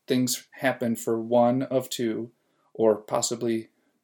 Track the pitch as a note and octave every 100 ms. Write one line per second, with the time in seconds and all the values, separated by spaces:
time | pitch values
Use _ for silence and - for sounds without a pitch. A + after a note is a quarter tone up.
0 | - B2+ B2+ - - - C3+ B2 A#2+ A2+
1 | - A2+ A2+ A#2+ A#2+ B2+ C3+ C3+ B2+ -
2 | A#2 A2 A#2 _ _ _ _ - A2+ G#2
3 | - C3+ A#2+ A#2 A#2+ A2+ A2 _ _ _